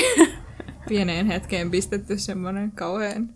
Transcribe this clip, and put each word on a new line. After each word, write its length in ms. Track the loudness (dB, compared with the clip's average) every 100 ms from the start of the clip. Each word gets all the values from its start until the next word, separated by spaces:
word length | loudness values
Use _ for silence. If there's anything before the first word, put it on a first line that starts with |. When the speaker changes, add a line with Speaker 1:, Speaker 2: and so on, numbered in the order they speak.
| 8 8 6 4 -14
Speaker 1:
<laughs> 400 | -16 -16 -14 -2
Speaker 2:
pieneen 360 | 0 0 0 0
hetkeen 460 | 0 -2 -2 0
pistetty 460 | 0 0 -4 -4 -4
semmonen 540 | -4 -6 -4 -4 -4
kauhean 580 | -4 -4 -2 -2 -4 -6